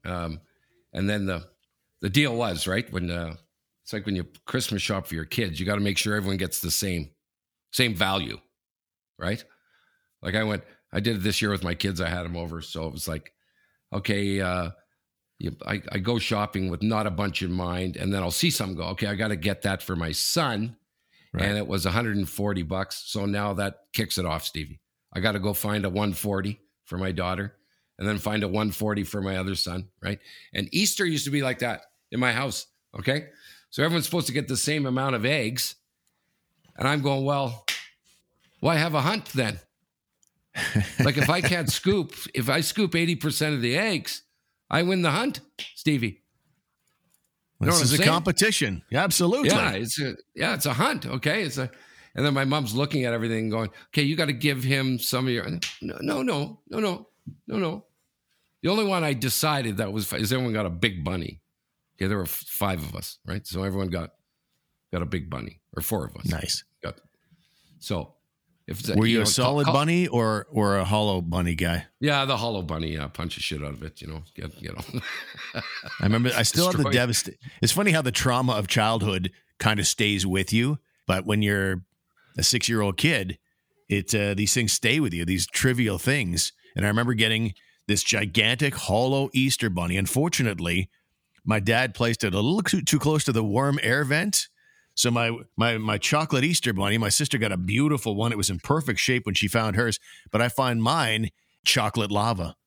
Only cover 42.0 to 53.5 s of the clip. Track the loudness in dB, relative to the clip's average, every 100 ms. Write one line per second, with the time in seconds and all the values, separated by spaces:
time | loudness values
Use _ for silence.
42 | 0 -8 -8 -4 0 0 0 0 2 2
43 | 0 0 -2 0 0 0 0 0 0 -2
44 | -4 -12 _ _ _ _ _ 0 2 2
45 | 2 2 0 -4 -14 -16 -16 -2 0 2
46 | 0 -4 _ _ _ _ _ _ _ _
47 | _ _ _ _ _ _ 2 4 4 6
48 | 4 4 2 4 4 4 0 -2 -2 0
49 | 2 4 4 4 4 4 2 -2 -4 -4
50 | -4 -8 -16 -4 -2 0 0 2 2 0
51 | -4 -2 -2 -2 -2 -4 -6 -8 -20 -20
52 | -10 0 2 2 2 2 0 0 0 0
53 | 0 0 0 0 0